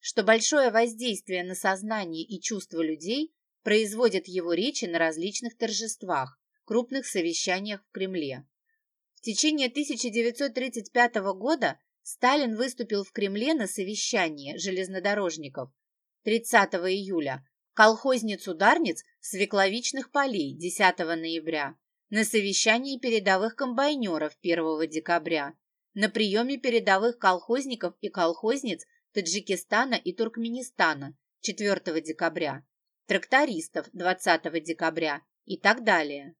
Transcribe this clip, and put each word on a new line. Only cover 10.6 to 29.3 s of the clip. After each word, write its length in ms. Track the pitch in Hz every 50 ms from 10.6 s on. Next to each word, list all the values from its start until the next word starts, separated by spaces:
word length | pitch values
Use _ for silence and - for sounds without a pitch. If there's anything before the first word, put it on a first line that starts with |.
| 247 262 240 240 190 - _
пятого 400 | 247 240 233 240 220 196 196 190
года 480 | 190 196 262 320 311 226 160 135 _ _ _ _ _ _
Сталин 540 | - - - - 247 277 302 285 240 220
выступил 480 | 214 247 254 247 - 240 226 214 202 190
в 80 | - _
Кремле 420 | - 202 202 196 208 214 277 330
на 120 | 302 220
совещании 920 | 190 - - 190 180 214 208 - - - 214 180 165 156 147 139 139 147
железнодорожников 1120 | - 165 196 185 185 190 180 190 185 175 202 202 208 202 180 156 156 156 139 135 143 127 131 _ _ _ _ _ _ _ _ _ _ _
тридцатого 680 | 220 214 226 226 - - 226 196 190 - 185 170 185 185
июля, 520 | 202 202 190 196 170 151 135 131 127 - _ _ _ _ _ _
колхозниц-ударниц 1300 | - 214 220 220 220 - 269 262 247 208 220 208 180 - - 175 160 196 208 277 339 330 220 160 - - _ _ _
Свекловичных 920 | _ - - 190 202 202 - 202 196 196 196 226 247 - - 269 269 - _
полей 440 | 294 277 269 240 202 151 139 135
десятого 580 | - 165 180 175 - 208 185 180 - 180 160 170
ноября, 600 | 165 160 165 165 165 156 160 165 151 143 135 - _ _ _ _ _ _ _
на 160 | 202 214 220
совещании 720 | 214 - 226 202 202 196 - - 226 214 233 254 277 269 247
передовых 580 | - 254 226 220 196 202 190 185 196 226 220
комбайнёров 840 | - 277 254 247 226 277 294 302 277 240 202 170 151 151 151 - _
первого 480 | _ 180 170 165 160 160 160 156 165
декабря, 680 | 156 156 160 156 - 175 170 156 - 165 156 143 139 160 _ _ _ _ _ _ _ _
на 160 | 202 202 214
приёме 480 | 208 - 233 208 190 214 233 254 277
передовых 640 | 277 - 262 240 226 190 185 190 190 208 240 233 233
колхозников 760 | - 196 185 180 - - 226 262 269 269 254 220 - 175 180 _
и 80 | - 202
колхозниц 800 | - - 175 165 170 - - 214 247 277 269 247 180 160 - _ _ _ _ _ _
Таджикистана 840 | - 190 165